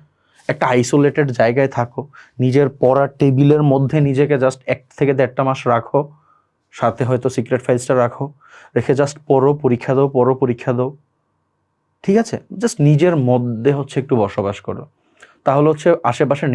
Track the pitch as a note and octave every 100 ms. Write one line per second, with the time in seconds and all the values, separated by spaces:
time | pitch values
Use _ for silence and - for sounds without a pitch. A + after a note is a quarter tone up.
0 | _ _ _ _ - - C3+ B2+ A#2+ D3
1 | C#3+ C#3+ C#3+ A#2 C3+ B2 C3+ - A#2+ -
2 | - - - - B2+ C3 C#3 - B2+ C3
3 | C#3 - C#3 C3 C#3+ D3+ D3 C3+ C3+ D#3
4 | C#3+ C3+ D3 C#3+ C3 B2+ - B2 _ -
5 | C#3+ C3+ B2 B2+ C3+ C3 B2+ A#2 - C#3+
6 | D3 _ _ _ _ _ _ - A#2 A2+
7 | A#2+ B2+ B2 - A2 B2+ - B2 - B2+
8 | A#2+ - C#3+ - _ - - B2 A#2 C3+
9 | C#3+ - - C3+ C3+ D3 C3+ B2 - C3
10 | C#3 C3+ B2 C3 C3 A#2+ - B2 B2+ D3+
11 | _ _ _ _ _ _ _ _ _ _
12 | - G3+ A3+ - - F#3+ A3+ - D3 D3
13 | F3+ E3 B2 B2 B2 A2+ B2+ C#3+ C#3+ -
14 | - B2+ G2+ - G2+ G2+ - G2 - _
15 | _ _ - _ - C3+ D3 D3+ F3 E3+
16 | A#2+ B2 C#3+ C#3+ D3+